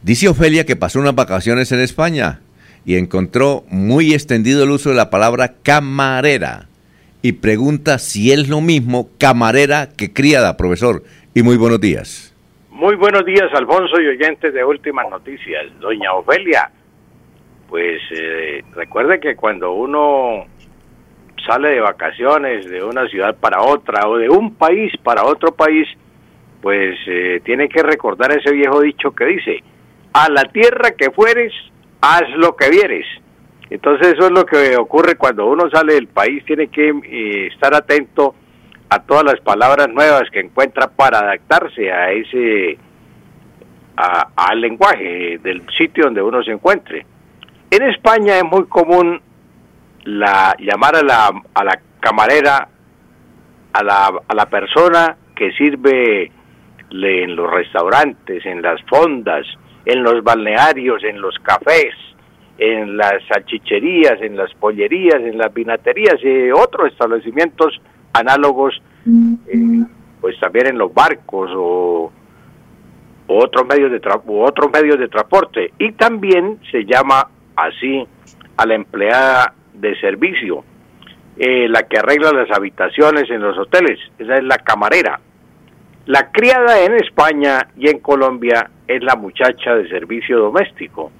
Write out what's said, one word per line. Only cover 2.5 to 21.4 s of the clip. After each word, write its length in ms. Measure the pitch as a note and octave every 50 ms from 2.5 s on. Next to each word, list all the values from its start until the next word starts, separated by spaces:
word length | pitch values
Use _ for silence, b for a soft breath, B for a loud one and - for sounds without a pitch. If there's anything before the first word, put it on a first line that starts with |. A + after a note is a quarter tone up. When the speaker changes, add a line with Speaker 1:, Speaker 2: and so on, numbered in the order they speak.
| b b b b b b b
Speaker 1:
y 100 | - F2+
encontró 640 | F2+ F2+ F2 - F#2+ F#2+ - - B2 C3+ C#3+ C#3 - -
muy 460 | - F#2 F#2+ F#2+ G#2+ B2 D3+ E3 D#3 D#3
extendido 500 | C#3+ D3 - C3 A2+ G#2+ A#2+ C3+ C#3+ C#3
el 60 | C#3
uso 220 | C#3+ C3+ - D3
de 40 | C3
la 140 | B2 G#2+ F2+
palabra 460 | - F#2+ G#2+ A#2 A#2+ A#2+ B2+ A#2+ - _ _
camarera 1040 | - C#3+ D3+ C#3+ C3+ C3+ C#3+ C#3 C3+ C3 B2+ C3 D3 C#3 A#2+ E2+ C2 A1+ G1+ - - _ b b b b b b b b b -
y 100 | B2 G#2+
pregunta 640 | - - A2 G#2+ G#2+ B2+ C#3+ D3+ D3 D3 D#3 C#3+
si 340 | A#2+ - - - G#2 G#2 B2
es 160 | C3+ D3 D3
lo 140 | C3 D3+ D3+
mismo 480 | D#3 E3+ E3 D3 A#2+ A#2+ B2 B2 A#2 - _
camarera 720 | _ - C3+ B2+ A#2+ A#2 A2 A2+ C3+ C#3+ C3+ C#3+ D3+ C#3+ C3 _
que 160 | - G#2 F#2+ -
criada, 420 | - C#3 C#3+ D3+ C3 A#2 F#2 E2
profesor. 480 | - F2+ F2+ F2+ E2 A2 B2 A2 D#2+ b b b b b b _
Y 80 | A#2+
muy 160 | A#2 A#2+ B2
buenos 240 | A#2+ A2+ A#2 A#2 A2
días. 520 | F#2+ G#2 D2 G#1 - - - - - - _ _ _ _ _ _ _ _
Speaker 2:
Muy 260 | - - D#3+ G3 G#3
buenos 300 | F#3+ F#3+ G#3 G3 G3+ F#3
días, 240 | F3 F#3+ G3 F#3+ D#3+ C3
Alfonso, 460 | C#3+ B2+ A2+ D#3 F#3 F#3 D3 C#3+ E3+
y 80 | D#3+
oyentes 460 | D3 C3 B2 D3+ D#3+ D#3 _ - D#3 C3
de 100 | C3+ B2+
Últimas 460 | C3+ D3 C#3+ - D3 C#3 C3 A#2 -
Noticias. 560 | F#2+ F#2 _ C3 C#3 B2+ - G2+ E2 D2+ D2+ - - -
Doña 320 | - G2+ A2+ G#2+ G2 F#2+ F#2
Ofelia, 580 | F#2 F2 - C#3+ F#3 G3 F3 D#3 A#2+ D#2 - _ _ _ _ _ _ _ _ _ _ _ _ _ _ _ _ _ _ _
pues, 320 | _ E2+ E2+ E2+ F2 E2 D#2+ - - E2
eh, 480 | D#2+ D#2+ E2 D#2+ E2 D#2+ D#2 D2 - - _ -
recuerde 440 | E2+ E2+ - - G#2+ A#2+ D3 F#3 F3
que 160 | - D#3 B2
cuando 380 | - - A2 G#2 F#2 F2+ F2+ F2+
uno 720 | G2 A#2+ C3+ C#3+ D3+ D3 D3 C#3+ C3+ C3 B2 A2+ G2+ F2+ - - _ - - - _ _ _ _ _ _ _ _ _ _ _ _ -